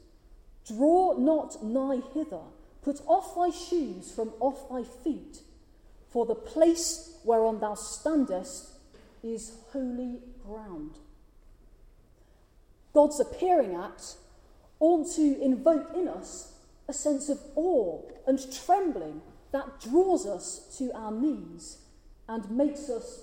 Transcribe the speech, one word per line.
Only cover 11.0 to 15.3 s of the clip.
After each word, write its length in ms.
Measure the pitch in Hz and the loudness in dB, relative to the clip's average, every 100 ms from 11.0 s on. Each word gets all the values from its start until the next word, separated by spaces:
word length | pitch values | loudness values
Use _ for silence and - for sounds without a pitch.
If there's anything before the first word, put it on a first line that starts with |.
| - - - - - - - - - - _ _ _ _ _ _ _ _ _ | -20 -20 -20 -20 -20 -20 -20 -20 -20 -20 _ _ _ _ _ _ _ _ _
God's 260 | 302 294 294 | 6 6 4
appearing 540 | - - 370 339 214 | -2 0 4 4 4
act 420 | 175 202 - - - - - - - _ - | -2 -8 -12 -18 -18 -20 -20 -20 -20 _ 2
ought 300 | 320 349 277 | 4 4 2
to 300 | - 294 | 2 2